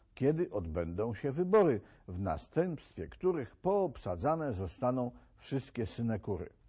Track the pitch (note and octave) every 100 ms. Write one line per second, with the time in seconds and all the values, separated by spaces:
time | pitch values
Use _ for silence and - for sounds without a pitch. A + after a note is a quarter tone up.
0 | _ - B2+ D#3+ F3+ G#2 E2 E2 E2+ F2+
1 | A2+ G#2 C#3+ C#3+ F3+ G#3+ F3 G#2+ - -
2 | - F2+ F#2+ D2+ - D#3 F3+ D3+ - -
3 | D#2+ - F3+ E3+ A2+ - F3+ G3+ F3+ -
4 | G2+ E2+ C3+ D#3+ D3 F#2 F2+ - B2 B2+
5 | A#2+ - - - - C3+ - - G#2+ -
6 | A#2 G#2 - F#2+ - -